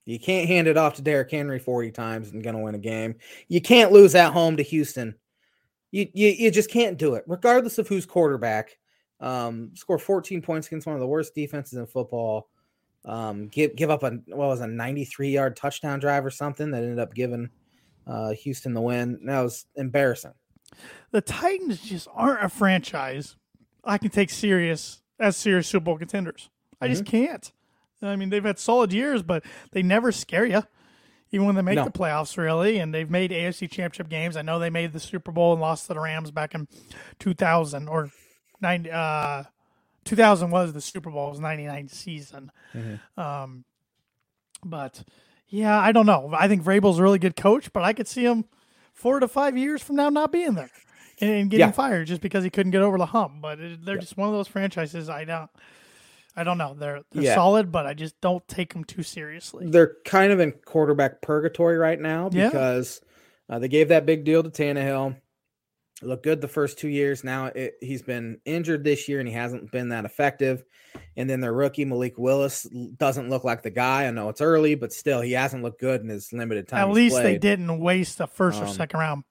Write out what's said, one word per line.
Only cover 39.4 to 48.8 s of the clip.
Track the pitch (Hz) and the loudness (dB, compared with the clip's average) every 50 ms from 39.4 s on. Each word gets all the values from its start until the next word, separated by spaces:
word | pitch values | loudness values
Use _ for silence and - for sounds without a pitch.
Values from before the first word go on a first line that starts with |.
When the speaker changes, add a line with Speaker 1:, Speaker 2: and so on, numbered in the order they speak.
| 139 - _ _ _ _ _ _ _ _ _ _ - | -10 -14 _ _ _ _ _ _ _ _ _ _ -10
Speaker 2:
two | - 220 | -2 2
thousand | 202 226 214 208 170 175 175 | 6 6 6 6 6 4 2
was | 170 185 180 170 147 | 2 2 2 0 -2
the | 147 | -8
Super | 139 - - 190 151 165 | -12 -12 -12 -12 -12 -10
Bowl. | 151 147 139 143 | -8 -6 -6 -6
It | |
was | 143 143 | -8 -8
ninety-nine | 156 156 156 151 147 147 143 143 143 135 | -8 -6 -6 -8 -8 -10 -10 -10 -12 -14
season. | - - - 185 160 151 143 - - 139 139 - - _ _ _ - | -16 -16 -14 -14 -12 -14 -14 -16 -20 -20 -20 -20 -20 _ _ _ -14
Speaker 1:
Mm-hmm. | 120 113 113 104 101 - _ _ - | -12 -12 -12 -12 -14 -16 _ _ -10
Speaker 2:
Um, | 175 147 143 143 135 131 127 127 127 _ _ _ _ _ _ _ _ _ _ _ _ _ _ _ _ _ - - - | -10 -8 -8 -10 -10 -12 -16 -20 -20 _ _ _ _ _ _ _ _ _ _ _ _ _ _ _ _ _ -20 -18 -14
but, | 180 165 151 139 127 - - - - _ _ _ _ _ _ _ _ | -12 -10 -10 -10 -10 -12 -16 -20 -20 _ _ _ _ _ _ _ _
yeah, | 202 202 214 214 208 214 | -4 0 2 4 4 6
I | 190 208 | 6 6
don't | 220 233 220 | 8 8 8
know. | 208 196 147 131 147 160 | 8 6 6 2 0 0
I | 156 175 196 | 2 4 4
think | 214 185 156 | 4 4 2
Vrabel's | 180 190 202 196 202 175 165 | 2 4 4 6 6 6 6
a | 185 | 6
really | 196 202 190 | 6 6 4
good | 165 185 160 | 4 0 0
coach, | - - 196 214 285 - - - | 2 4 4 4 4 2 -2 -4
but | 202 175 | -2 0
I | 190 226 | 0 0
could | 220 214 - | -2 -4 -6
see | - 254 240 | -2 0 2
him | 240 240 226 214 - _ _ _ _ _ _ | 2 2 2 -2 -6 _ _ _ _ _ _